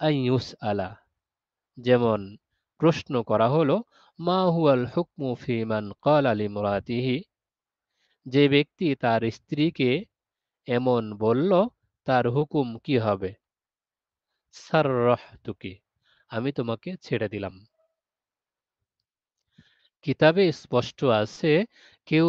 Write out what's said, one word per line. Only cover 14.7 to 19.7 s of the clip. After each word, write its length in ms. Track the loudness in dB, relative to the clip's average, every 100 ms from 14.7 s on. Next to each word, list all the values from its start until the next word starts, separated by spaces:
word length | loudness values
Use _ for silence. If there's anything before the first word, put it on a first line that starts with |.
| 0 0 2 2 0 -2 -18 -16 -14 -14 -18 _ _ _ _ _
আমি 180 | -8 -6
তোমাকে 380 | -4 -6 -8 -10 -16 -6
ছেড়ে 220 | -6 -4
দিলাম। 260 | -8 -10 -12 _ _ _ _ _ _ _ _ _ _ _ _ _ _ _ _ _ _ _ _ _